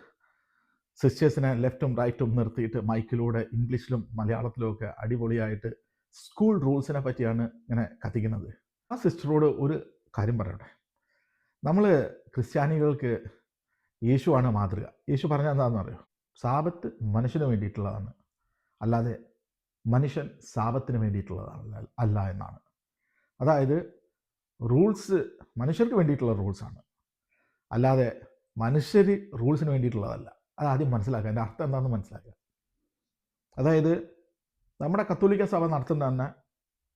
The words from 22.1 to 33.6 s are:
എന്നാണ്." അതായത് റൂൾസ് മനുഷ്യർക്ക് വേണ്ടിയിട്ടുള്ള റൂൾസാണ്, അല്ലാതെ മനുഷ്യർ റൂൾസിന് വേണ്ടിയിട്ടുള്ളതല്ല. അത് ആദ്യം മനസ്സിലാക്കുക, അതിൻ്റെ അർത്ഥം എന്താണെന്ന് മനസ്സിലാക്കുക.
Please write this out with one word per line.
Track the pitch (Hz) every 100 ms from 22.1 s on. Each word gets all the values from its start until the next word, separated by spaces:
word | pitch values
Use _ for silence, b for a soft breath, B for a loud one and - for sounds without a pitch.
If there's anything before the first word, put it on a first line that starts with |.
| 104 98
എന്നാണ്." | 95 101 - _ _ _ _ _ _ _ _
അതായത് | 131 151 135 151 - - _ _ _ _ _ _
റൂൾസ് | 113 127 202 202 - 185 - - - -
മനുഷ്യർക്ക് | 127 165 233 233
വേണ്ടിയിട്ടുള്ള | 160 143 123 104
റൂൾസാണ്, | 98 95 - - _ _ _ _ _ _ _ _ _
അല്ലാതെ | 113 127 131 120 - - _ _ -
മനുഷ്യർ | 113 147 139 214 196 202 - 123
റൂൾസിന് | 120 151 156 135
വേണ്ടിയിട്ടുള്ളതല്ല. | 123 110 98 110 - - _ -
അത് | 147
ആദ്യം | 135 147 120
മനസ്സിലാക്കുക, | 101 123 107
അതിൻ്റെ | 110 113
അർത്ഥം | - 156
എന്താണെന്ന് | 131 127 113
മനസ്സിലാക്കുക. | 95 - - - _ _ _ _ _ _ _ _ _ _ _ -